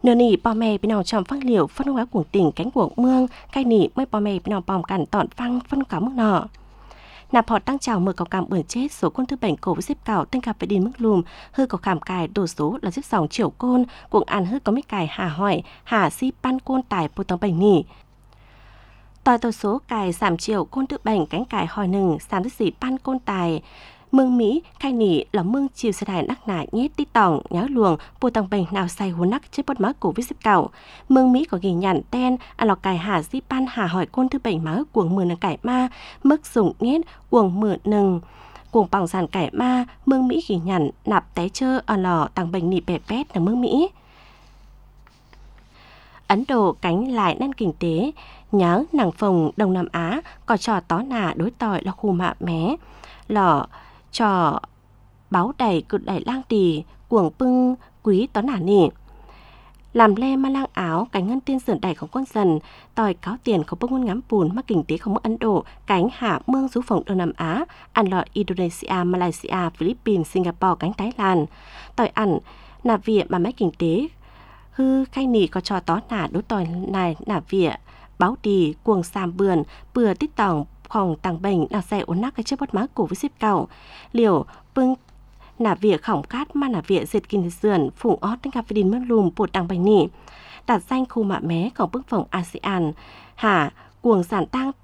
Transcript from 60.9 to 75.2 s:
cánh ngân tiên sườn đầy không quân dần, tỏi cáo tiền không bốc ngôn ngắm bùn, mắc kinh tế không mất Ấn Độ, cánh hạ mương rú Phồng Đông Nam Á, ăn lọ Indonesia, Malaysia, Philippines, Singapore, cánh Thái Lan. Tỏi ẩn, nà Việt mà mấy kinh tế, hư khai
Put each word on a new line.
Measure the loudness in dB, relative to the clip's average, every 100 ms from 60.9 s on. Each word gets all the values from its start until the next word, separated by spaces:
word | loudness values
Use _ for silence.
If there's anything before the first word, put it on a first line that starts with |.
| -2 -2
cánh | -4 -2
ngân | -4
tiên | -2 -4
sườn | -2 -2
đầy | -2
không | -6 -8
quân | -8 -4
dần, | 0 2 2 -2 -20 -10
tỏi | -2 -2
cáo | -2 -6 -6
tiền | 0 0
không | 0 -6
bốc | -4
ngôn | -2
ngắm | -2 -4 0
bùn, | 2 2
mắc | -2 -2
kinh | -2
tế | 0 -4
không | -2
mất | -2
Ấn | -2 -2
Độ, | 0 0 -2 -18 0
cánh | 2 2
hạ | -2 -4 -4 -2
mương | -2 0
rú | -4
Phồng | -2 -2 0
Đông | -2
Nam | -2 -4
Á, | -4 -2 -6 -12 -6
ăn | -2 0
lọ | 0 -2
Indonesia, | -4 -4 -2 -4 -4 -4 -2
Malaysia, | 0 0 0 -4 -6 -4 -4 -2
Philippines, | -4 -2 0 0 0
Singapore, | -2 -2 0 0 0
cánh | -2
Thái | -4 -6 -2
Lan. | 2 2 0 -8 -20 -20 -10 -2
Tỏi | 0
ẩn, | 0 0 0 -4 -20 -20 -4
nà | 0 0
Việt | 2 0 2
mà | 0
mấy | -2
kinh | 0 -4 0
tế, | 0 0 -2 -10 -20 -20 -20 -20 -14
hư | -2 2 2
khai | 0 -2